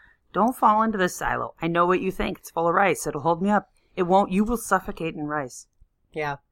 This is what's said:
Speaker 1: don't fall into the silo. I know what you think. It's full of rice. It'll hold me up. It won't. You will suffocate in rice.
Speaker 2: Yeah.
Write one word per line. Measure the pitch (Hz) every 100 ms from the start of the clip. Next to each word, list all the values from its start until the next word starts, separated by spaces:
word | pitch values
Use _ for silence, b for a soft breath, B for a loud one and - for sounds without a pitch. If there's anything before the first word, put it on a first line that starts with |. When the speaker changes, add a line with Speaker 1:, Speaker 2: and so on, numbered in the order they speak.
| b b b
Speaker 1:
don't | 175 226 -
fall | 233 214
into | 226 208
the | 180
silo. | - 131 120 117 -
I | 165
know | 170 175
what | 185
you | 185
think. | 185 208 170
It's | -
full | 170 170
of | 180
rice. | 196 - 156
It'll | 143
hold | 147 170
me | 196
up. | 202 - _ _ -
It |
won't. | 175 190 202
You | 185 214
will | 233
suffocate | - 190 208 - 160 156
in | 147
rice. | 151 127 - - _ _ _ _
Speaker 2:
Yeah. | 156 151 143 _